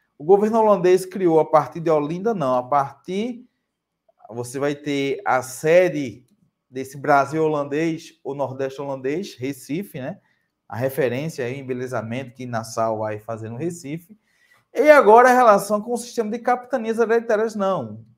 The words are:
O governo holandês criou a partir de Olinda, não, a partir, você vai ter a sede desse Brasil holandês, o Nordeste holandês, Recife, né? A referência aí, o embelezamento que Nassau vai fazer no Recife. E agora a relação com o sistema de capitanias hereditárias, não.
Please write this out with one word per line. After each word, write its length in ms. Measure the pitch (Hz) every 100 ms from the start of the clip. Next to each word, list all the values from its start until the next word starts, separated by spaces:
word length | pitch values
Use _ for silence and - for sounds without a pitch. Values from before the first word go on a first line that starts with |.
| _ -
O 80 |
governo 340 | 147 196 214 226
holandês 460 | 214 196 180 185
criou 340 | 185 208 180 160
a 60 |
partir 360 | 156 156 135 170
de 100 | 160
Olinda, 420 | 156 147 175 208
não, 240 | 208 135 127
a 60 |
partir, 840 | 123 143 139 - - 190 233 240 - _ _ _ _ _ _ _ -
você 280 | 117 120 135
vai 160 | 143
ter 460 | 147 147 143 139 -
a 200 | - 127
sede 840 | 123 - 156 175 180 147 131 95 _ _ _ _ _
desse 260 | 127 131 143
Brasil 480 | 135 143 135 160
holandês, 760 | 156 151 139 143 165 160 - _
o 100 | -
Nordeste 460 | 139 127 131 135 135
holandês, 540 | 139 135 131 156 202
Recife, 680 | - 131 135 - 156 202 143
né? 180 | 131 196 _ _ _ _ -
A 100 | 110
referência 680 | 131 147 131 120 160 160
aí, 120 | 120 139
o 20 |
embelezamento 760 | 131 127 127 120 110 120 120
que 140 | - 127
Nassau 540 | 113 113 - 113 110
vai 180 | 107 107
fazer 320 | - 110 110
no 60 | 120
Recife. 600 | 165 170 135 160 - - _ _ _ _ _
E 180 | - 302
agora 380 | 294 202 226 254
a 60 |
relação 480 | 247 247 202 202 208
com 100 | 220
o 40 | 240
sistema 320 | - - 214
de 80 | 233
capitanias 600 | 233 247 - 262 220 226
hereditárias, 560 | 220 233 233 214 220
não. 480 | 214 190 180 113 110 113